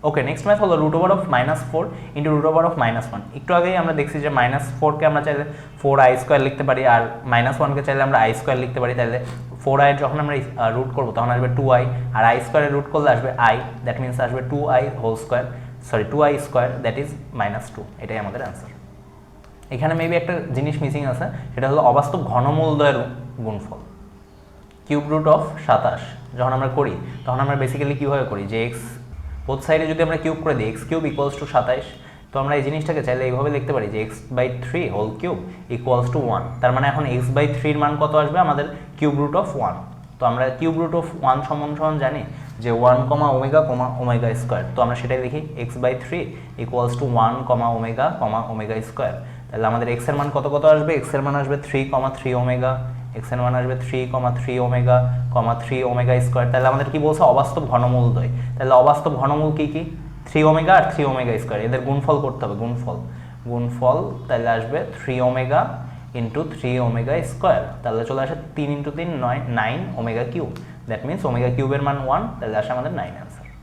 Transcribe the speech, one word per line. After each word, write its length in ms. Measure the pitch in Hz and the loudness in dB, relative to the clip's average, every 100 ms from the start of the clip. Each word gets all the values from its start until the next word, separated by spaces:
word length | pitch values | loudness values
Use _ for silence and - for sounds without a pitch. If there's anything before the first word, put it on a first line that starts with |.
| 151 | 0
ওকে, 140 | 147 131 | 0 -2
নেক্সট 160 | 131 202 | -2 2
ম্যাথ 120 | 208 | 4
হলো 120 | 202 160 | 4 4
root 100 | 151 165 | 4 2
over 120 | 185 196 | 4 2
of 80 | - 123 | 4 2
minus 260 | 127 156 - | 2 -2 -2
four 140 | 160 175 - - 147 | -4 -4 -8 -10 -4
into 120 | 151 151 | 2 4
root 100 | 156 | 4
over 140 | 160 170 | 4 4
of 60 | 170 | 2
minus 220 | 117 113 - 101 | 0 0 -4 -10
one। 80 | - - | -10 -14
একটু 120 | - 175 | 0 2
আগেই 180 | 175 185 | 4 2
আমরা 120 | 170 151 | 0 0
দেখছি 180 | 143 151 147 | -2 -2 0
যে 40 | 135 | 2
মাইনাস 260 | 123 143 - - | 2 0 -4 0
ফোরকে 240 | 156 151 156 | 0 4 2
আমরা 120 | 151 147 | 2 0
চাইলে 180 | 143 147 - - - | -2 -4 -10 -16 -4
ফোর 140 | 143 135 131 | 2 6 6
আই 60 | 127 | 6
স্কয়ার 200 | - 143 131 | 4 4 4
লিখতে 160 | 135 139 | 0 0
পারি, 120 | 127 131 117 | 4 6 6
আর 60 | 113 - 131 | 4 -6 0
মাইনাস 220 | 120 127 123 | 2 2 2
ওয়ানকে 220 | 147 143 139 | 0 0 0
চাইলে 140 | 139 135 | 0 4
আমরা 100 | 131 113 | 4 4
আই 60 | 113 | 2
স্কয়ার 180 | - 127 | 0 -2
লিখতে 160 | 127 135 | -2 -2
পারি। 100 | 123 123 | -2 0
তাহলে 180 | 117 123 123 - - - | 0 -2 -6 -10 -12 -6
ফোর 140 | - 135 143 | 0 6 6
আই 60 | 139 | 4
যখন 140 | 139 151 | 0 -2
আমরা, 120 | 147 143 | -2 -2
আহ, 320 | - - 113 117 | -4 -2 0 0
রুট 120 | 131 - | -2 -2
করবো, 160 | 120 110 | -2 0
তখন 120 | 120 123 | 0 2
আসবে 140 | 127 - | 2 2
টু 80 | 135 123 | 4 4
আই, 60 | - - - 110 | 4 -2 -2 4
আর 80 | 113 | 4
আই 60 | 120 - | 4 2
স্কয়ার 180 | 156 147 | 2 2
এর 40 | 143 | 0
রুট 120 | 143 | 0
করলে 160 | 160 143 123 | 2 4 4
আসবে 140 | 127 123 117 | 2 2 4
আই, 60 | 110 - - 123 | 4 -2 -8 -6
that 120 | 120 | -4
means 160 | 127 123 123 | -4 -2 -2
আসবে 160 | 127 123 | -2 -4
টু 80 | 143 147 127 | -2 2 2
আই 60 | 139 120 | 2 -2
হোল 140 | 113 110 | -2 -4
স্কয়ার, 220 | - 120 127 - - - - | -2 -2 -2 -10 -14 -16 -4
সরি, 160 | 113 107 | -2 0
টু 60 | 143 147 | 2 2
আই 60 | 139 - | 2 0
স্কয়ার, 240 | 127 123 117 | 0 0 -2
that 120 | 117 123 | -4 -4
is 60 | 139 - - 120 | -6 -10 -12 -4
minus 260 | 104 107 - | -4 -4 -10
two। 120 | - 104 - | -14 -14 -14
এটাই 140 | 104 110 | -8 -6
আমাদের 180 | 104 123 117 | -6 -8 -10
আনসার। 240 | 90 - - - - - - - - - - - 131 | -12 -16 -18 -20 -20 -20 -20 -20 -20 -20 -20 -12 -2
এখানে 180 | 156 165 | -2 0
maybe 160 | 165 170 | 0 0
একটা 120 | 170 170 143 127 | 0 -4 -4 -2
জিনিস 180 | 147 - | -2 -2
মিসিং 180 | 143 147 139 | -2 -2 -2
আছে, 120 | 120 165 - - | -2 -4 -6 -8
সেটা 140 | - 135 | -4 2
হলো 100 | 147 123 | 4 6
অবাস্তব 280 | 131 - 180 143 | 4 2 -2 0
ঘনমূলদ্বয়ের 680 | 123 135 156 160 147 147 127 - - - - 110 | 0 2 2 2 4 4 2 -4 -10 -14 -8 -6
গুণফল। 340 | 101 - - - - - - - - - - - - - | -6 -10 -14 -16 -20 -20 -20 -20 -20 -20 -20 -20 -20 -4
Cube 200 | 147 147 | -2 0
root 160 | 156 156 156 | 0 6 4
of 80 | - - - | 4 -6 2
সাতাশ 360 | 123 120 - - - - 123 | 4 4 -2 -8 -16 -14 -2
যখন 160 | 127 131 | 0 2
আমরা 120 | 135 127 | 0 0
করি, 160 | 135 87 - - - | 0 -2 -10 -8 -4
তখন 140 | 127 | 0
আমরা 120 | 139 139 | 0 0
basically 340 | 127 - 143 135 | 0 -2 -2 -2
কীভাবে 240 | 139 139 127 | 0 0 0
করি? 120 | 101 101 | -4 -4
যে 60 | 113 120 | -2 -2
এক্স, 160 | 120 - - - - - - - | -4 -12 -14 -16 -14 -12 -10 -6
both 160 | 135 - | -6 2
side-এ 180 | 160 160 | 2 2
যদি 100 | 156 165 | 0 0
আমরা 100 | 160 | 0
কিউব 140 | 160 156 | -2 -2
করে 120 | 160 135 | -2 0
দিই, 100 | 107 | -2
এক্স 120 | 113 - | -6 -4
কিউব 120 | 165 156 | -2 -2
equals 260 | - 139 - | -2 -4 -4
to 60 | 147 | 0
সাতাশ, 320 | 131 120 131 - - - - - | 0 2 -2 -4 -16 -20 -20 -8
তো 40 | 135 | -4
আমরা 120 | 139 147 | 0 0
এই 40 | 135 | 0
জিনিসটাকে 340 | 156 156 156 123 | -4 -2 -2 0
চাইলে 160 | 127 131 | 0 0
এইভাবে 200 | 127 147 143 | 0 0 -2
লিখতে 160 | 123 139 | -2 -2
পারি 120 | 104 | -2
যে 60 | 107 110 | -4 -6
x 40 | - - 127 | -8 -6 -2
by 100 | 127 - - | -2 -2 -4
three 220 | 175 147 | -4 -2
whole 180 | 95 110 - | -2 -4 -4
cube 200 | 175 131 - - - 120 | -6 -6 -8 -14 -8 -6
equals 320 | 123 123 120 | 0 2 2
to 60 | 156 123 98 | 0 0 -2
one। 100 | - - | -4 0
তার 100 | 123 123 | 2 4
মানে 100 | 139 | 2
এখন 120 | 147 143 123 | 0 -2 0
x 20 | 123 127 | 0 2
by 80 | 147 - | 2 0
three-র 200 | 151 151 | 0 2
মান 100 | 147 151 | 2 2
কত 120 | 151 151 | 2 2
আসবে? 140 | 147 170 165 | 2 2 2
আমাদের 200 | 143 147 - - - | 2 -2 -6 -14 0
cube 180 | 151 143 | 0 2
root 140 | 143 165 | 2 0
of 80 | 208 139 101 | -2 -2 -2
one। 100 | 90 - - - - | -4 -10 -16 -18 0
তো 40 | 120 | 0
আমরা 160 | 120 131 127 | 2 0 0
cube 180 | 160 160 | -2 0
root 120 | 165 170 | 0 0
of 80 | 165 160 135 | -2 -2 2
one 100 | 135 139 | 2 0
সমান 240 | 147 147 147 | -4 -4 -2
সমান 160 | 156 151 | 0 0
জানি 180 | 131 143 - - - - | 0 -2 -8 -12 -14 -6
যে 80 | 120 117 | 0 4
ওয়ান 180 | 123 127 123 | 6 6 4
কমা 180 | 147 147 131 | 2 4 2
ওমেগা 260 | 135 156 151 | 4 4 4
কমা 180 | 123 127 123 | 0 -2 -2
ওমেগা 260 | 123 120 117 113 | 0 2 2 -2
স্কয়ার। 220 | - 104 92 - | -2 -4 -2 0
তো 40 | |
আমরা 120 | 120 120 | 0 0
সেটাই 180 | 123 131 127 | -2 -2 -2
লিখি, 160 | 147 151 127 120 | -6 -8 -8 -8
x 20 | 127 | -2
by 100 | 127 127 - | 0 -2 -6
three 200 | 175 - - - - | -6 -6 -10 -14 -10
equals 300 | 117 123 120 120 | -4 -2 -2 -2
to 60 | 135 117 113 | 0 2 2
one 100 | 123 127 | 0 0
comma 180 | 120 117 117 | 2 2 -2
omega 280 | 113 113 147 - | -4 0 -2 0
comma 200 | 117 110 113 | -2 -2 -4
omega 240 | 110 107 110 107 | -6 -4 -6 -6
square। 260 | - 104 - - - - | -4 -4 -4 -12 -16 -10
তাহলে 160 | 110 110 | -2 0
আমাদের 160 | 117 120 120 | 0 -2 -2
x 40 | - | -2
এর 60 | 143 | -2
মান 80 | 143 143 | 0 -2
কত 100 | 135 | 0
কত 100 | 143 156 156 | 4 6 6
আসবে? 160 | 151 151 | 4 0
x 20 | - 139 | 0 -2
এর 60 | 139 | 0
মান 100 | 143 | -2
আসবে 160 | 135 143 - | 0 -2 -2
থ্রি 120 | 135 135 | -2 0
কমা 180 | 135 135 135 | 0 -2 -4
থ্রি 120 | 131 123 | -2 0
ওমেগা, 320 | 123 127 127 127 - - - 117 | 0 0 0 -2 -4 -8 -10 -10
x 40 | - | -6
এর 60 | 123 123 | 0 2
মান 80 | 127 | 2
আসবে 160 | 123 127 123 | 0 -2 -4
থ্রি 140 | 131 127 | -4 -2
কমা 160 | 127 123 123 | 0 0 -2
থ্রি 140 | 127 127 123 | -2 0 2
ওমেগা 320 | 123 123 123 123 - - 123 | 2 6 6 4 0 0 2
কমা 180 | 113 117 | 2 0
থ্রি 140 | - 131 127 | -2 -2 0
ওমেগা 220 | 123 123 123 123 | 2 4 4 4
স্কয়ার। 200 | 123 123 | 2 2
তাহলে 160 | 127 127 | 4 4
আমাদের 160 | 135 139 | 2 0
কি 40 | 156 151 | 2 2
বলছে? 160 | 156 160 | 6 6
অবাস্তব 300 | 123 135 170 135 | 6 2 0 0
ঘনমূল 360 | 123 123 123 120 120 | 2 4 4 4 2
দ্বয়। 140 | 123 - - - | 0 -2 -4 -2
তাহলে 160 | 131 127 | 6 8
অবাস্তব 280 | 135 147 165 131 | 8 6 2 0
ঘনমূল 300 | 135 147 156 151 | 2 2 2 0
কি 80 | 151 | -2
কি? 80 | 151 160 - - - - | -2 -6 -10 -12 -14 -2
থ্রি 120 | 151 156 | 4 6
ওমেগা 240 | 156 160 185 | 6 6 6
আর 60 | 151 | 6
থ্রি 100 | - 143 | 0 0
ওমেগা 220 | 131 120 110 | 0 0 -2
স্কয়ার, 160 | - 104 113 | -2 -2 0
এদের 140 | 127 127 | -2 0
গুণফল 300 | 139 135 147 139 | -2 2 2 2
করতে 160 | 123 107 | -4 -6
হবে, 100 | 101 | -4
গুণফল, 340 | 117 120 123 120 120 - - - 120 | -4 -4 -6 -6 -8 -12 -16 -14 -6
গুণফল 480 | 120 120 - 123 - - - - | -4 -4 2 2 2 -2 -8 -2
তাহলে 220 | 123 117 113 | 0 2 0
আসবে 220 | 113 139 - - | 0 -4 -4 -8
থ্রি 180 | - 127 123 | -6 0 0
ওমেগা 320 | 127 127 151 - - - - - 123 | 0 2 2 0 -6 -12 -14 -12 -6
into 200 | 117 127 156 | -4 -4 -6
three 240 | - 127 127 117 | -6 -2 0 0
omega 260 | 117 113 160 - | 0 -2 -2 -4
square। 340 | - 185 165 - - | -2 2 2 0 -8
তাহলে 180 | 120 110 117 | -4 -4 -2
চলে 120 | 135 135 | -4 -4
আসে 100 | 156 - - | -6 -8 -6
তিন 140 | 143 143 | -4 -4
into 140 | 143 147 | -6 -6
তিন 120 | 170 151 123 | -6 -4 -2
নয়, 140 | 127 120 117 | -2 -2 -2
নাইন 200 | 110 123 123 - | -2 -2 -6 -6
omega 240 | 117 113 120 | -4 -2 -4
cube, 200 | 117 110 - - - - | -4 -6 -10 -14 -16 -8
that 120 | 110 131 | -8 -6
means 140 | 185 147 | -4 -2
omega 200 | 120 123 123 | 0 0 0
cube 160 | 131 143 | 0 0
এর 60 | 139 | 0
মান 100 | 139 131 | -2 0
ওয়ান, 140 | 139 - - | -2 -2 -6
তাহলে 160 | 117 107 | -4 -2
আসে 100 | 107 127 | -2 -4
আমাদের 180 | 127 160 | -4 -6
নাইন 140 | 90 92 | -8 -10
আনসার। 260 | - - - - | -16 -18 -18 -20